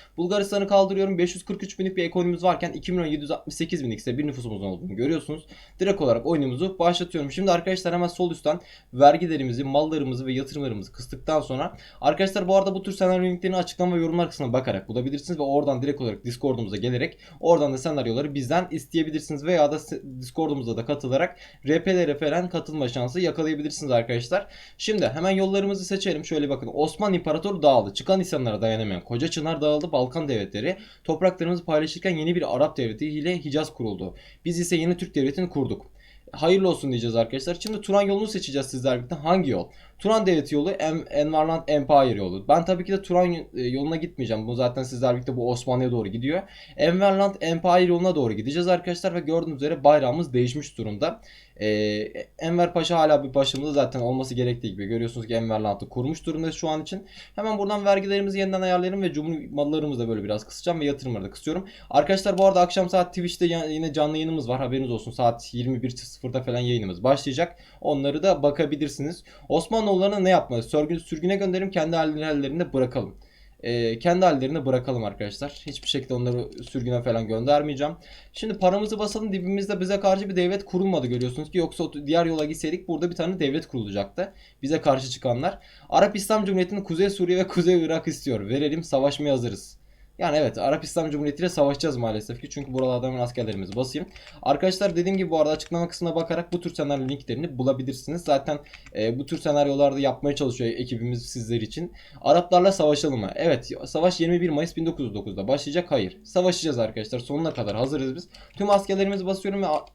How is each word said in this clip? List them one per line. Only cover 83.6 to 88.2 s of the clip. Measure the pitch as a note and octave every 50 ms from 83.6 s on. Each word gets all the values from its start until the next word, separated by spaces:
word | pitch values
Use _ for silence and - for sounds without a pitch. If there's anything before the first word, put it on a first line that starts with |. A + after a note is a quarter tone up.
| -
kurulacaktı. | - - A#2+ G#2 G#2 G2 G2+ G2+ G2 - - F#3 G3+ - - - - _ -
Bize | - C3+ D#3+ D3+
karşı | - D3+ C3+ C3 C3 B2+
çıkanlar. | - - - B2+ A#2 B2 D3+ F#3 - - - - - - - -
Arap | - D#3 F#3+ G3+ -
İslam | G3 - - A3 G#3+ G3
Cumhuriyeti'nin | G3 F#3+ F#3 F3+ F3+ G3+ G3+ G3
Kuzey | - E3 D#3+ G3 G3+
Suriye | G3 - F3+ F3 F3+
ve | F#3 F#3
Kuzey | F#3 - F3+ E3 F3 F#3 E3+ D#3+
Irak | D#3 E3 D#3+ -
istiyor. | E3 C#3+ -